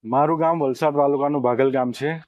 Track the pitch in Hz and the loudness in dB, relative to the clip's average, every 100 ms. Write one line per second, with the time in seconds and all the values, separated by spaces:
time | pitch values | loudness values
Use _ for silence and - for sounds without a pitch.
0 | 110 127 151 160 160 170 139 127 156 143 | -2 0 2 2 0 0 -2 0 -2 2
1 | 143 139 143 147 123 120 135 131 127 113 | 2 2 0 0 0 2 2 2 -2 -4
2 | 139 160 | -6 -6